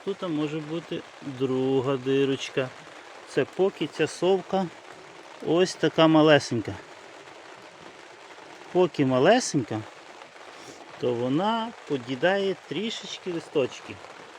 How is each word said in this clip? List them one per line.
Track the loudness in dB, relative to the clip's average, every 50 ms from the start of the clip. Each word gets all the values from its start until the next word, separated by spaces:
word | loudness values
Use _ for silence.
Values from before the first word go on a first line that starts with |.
| -8
тут | -8 -8 -6 -4 -4
може | -2 -2 -2 -2 -4 -6
бути | -6 -6 -8 -8 -8 -6 -8 -8 -8 -12 -18 -14
друга | -12 -12 -4 -2 -2 0 0 0 2 2 2 2 2 0 -2 -2
дирочка. | 0 0 2 2 2 2 0 -2 -4 -4 -4 -4 -4 -4 -6 -14 -18 -20 -20 -20 -20 -20 -20 -20 -18 -4
Це | -2 0 0
поки | 0 0 0 0 0 0 -2 -6 -4
ця | -2 -2 -2 -2
совка | -2 0 2 2 2 2 0 -2 -2 -2 -2 -2 -6 -12 -18 -20 -20 -20 -20 -20 -20 -20 -20 -20 -16 -8 -2 2
ось | 2 4 4 2 2
така | 0 0 2 4 6 6 8
малесенька. | 8 8 8 8 8 6 6 2 -2 -4 -2 -4 -8 -10 -12 -18 -20 -20 -20 -20 -20 -20 -20 -20 -20 -20 -20 -20 -20 -20 -20 -20 -20 -20 -20 -20 -20 -20 -20 -20 -20 -20 -20 -20 -20 -20 -20 -20 -20 -18 -12 -2
Поки | 2 2 2 4 2 2 2
малесенька, | 2 4 6 6 6 6 6 4 0 0 -2 -2 -2 -4 -6 -8 -10 -14 -20 -20 -20 -20 -20 -20 -20 -20 -20 -20 -20 -20 -18 -18 -18 -18 -18 -18 -18 -10 -4
то | -2 -2 -2
вона | 0 0 0 0 0 2 0 0 -2 -2 -6 -8 -12 -8 -6
под'їдає | -6 -4 -4 -6 -4 0 2 2 2 2 0 -2 -2 -4 -8 -8
трішечки | -6 -6 -4 -4 -6 -8 -10 -12 -12 -10 -8 -8 -6
листочки. | -6 -8 -4 0 0 0 0 -2 -8 -14 -16 -16 -16 -16 -18 -20 -20 -20 -20 -20